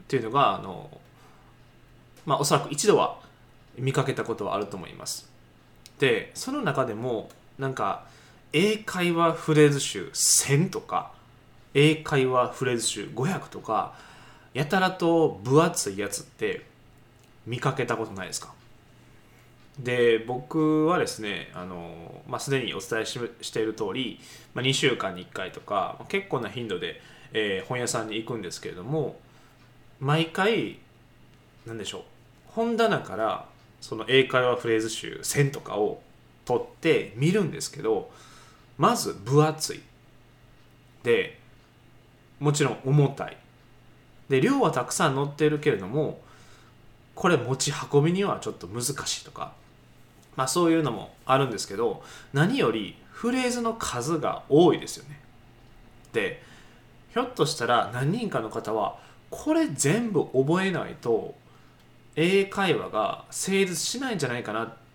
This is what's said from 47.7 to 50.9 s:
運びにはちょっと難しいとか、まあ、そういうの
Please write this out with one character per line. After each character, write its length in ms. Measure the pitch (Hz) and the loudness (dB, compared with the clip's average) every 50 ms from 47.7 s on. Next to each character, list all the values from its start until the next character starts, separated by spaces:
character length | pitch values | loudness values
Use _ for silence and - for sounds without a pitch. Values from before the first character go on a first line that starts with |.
| - - - - | -4 -6 -2 4
運 140 | 143 143 147 | 4 4 6
び 80 | 170 180 | 4 2
に 100 | 196 202 | 2 0
は 160 | 170 113 - | 0 -2 -4
ち 80 | - | -6
ょ 40 | 110 | -8
っ 20 | - | -10
と 120 | - 87 | -10 -12
難 180 | 87 104 123 120 - - - - | -10 -8 -6 -4 -4 -4 -4 -6
し 180 | - - - - | -6 -6 -8 -8
い 20 | |
と 60 | - | -14
か、 200 | - - - - - - - - - - - - - - - - _ - - - - | -12 -12 -12 -12 -12 -20 -20 -20 -20 -20 -20 -20 -20 -20 -20 -20 _ -20 -20 -12 -4
ま 80 | - 131 | -4 -2
あ、 20 | |
そ 220 | - - 175 175 165 | 0 2 2 4 4
う 20 | |
い 80 | 165 165 | 4 4
う 40 | 151 | 2
の 80 | 123 | 0